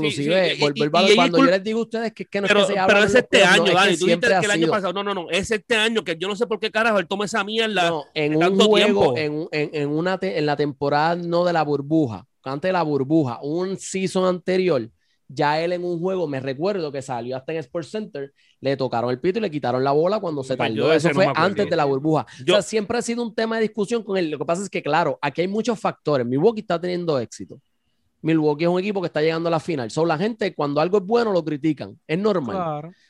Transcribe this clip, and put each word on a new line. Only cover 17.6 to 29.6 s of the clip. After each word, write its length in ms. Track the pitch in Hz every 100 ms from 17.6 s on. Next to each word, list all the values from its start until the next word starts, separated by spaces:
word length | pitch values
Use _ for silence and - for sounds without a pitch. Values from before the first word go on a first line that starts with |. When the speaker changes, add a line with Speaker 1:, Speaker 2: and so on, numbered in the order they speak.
| 151 170 151
Speaker 2:
Center, 420 | 214 208 143 139 _ _ _
le 160 | 131 135
tocaron 340 | 131 117 120
el 100 | 127
pito 180 | 175 202
y 40 |
le 80 | 208
quitaron 320 | 147 123 127
la 100 | 139
bola 280 | 143 175 214
cuando 220 | 175 147
se 140 | 135 127
Speaker 1:
Pues 120 | 135
Speaker 2:
tardó. 120 | 110
Speaker 1:
yo 40 | 131
de 60 | 160
Speaker 2:
Eso 120 | 156
Speaker 1:
ese 0 |
no 60 |
Speaker 2:
fue 100 | 143 139
Speaker 1:
me 40 |
acuerdo. 160 | 151 180
Speaker 2:
antes 220 | 202 190
de 60 | 170
la 80 |
burbuja. 420 | 143 135 156 151 - -
Speaker 1:
Yo 100 | 131
Speaker 2:
O 20 | 202
sea, 60 |
siempre 360 | - 214 202 240
ha 40 |
sido 200 | 233 233
un 120 | 240
tema 220 | 226 226 226
de 60 |
discusión 400 | 220 220 196 233
con 140 | 208 190
él. 140 | 160
Lo 80 | 147
que 60 |
pasa 180 | 143 170
es 80 | 196
que, 120 | 175
claro, 360 | 143 156 160 127
aquí 180 | 143 151
hay 80 | 185
muchos 300 | 208 220 214
factores. 480 | 185 147 - 143 120
Milwaukee 340 | 131 196 220
está 200 | - 170
teniendo 380 | 180 180 170 139
éxito. 420 | 110 - 95 - _ _ _ _ _ _
Milwaukee 420 | 156 160 151 147
es 60 | 170
un 100 | 180
equipo 220 | 202 202
que 40 | 170
está 120 | 151
llegando 280 | 156 165 170
a 20 |
la 100 | 165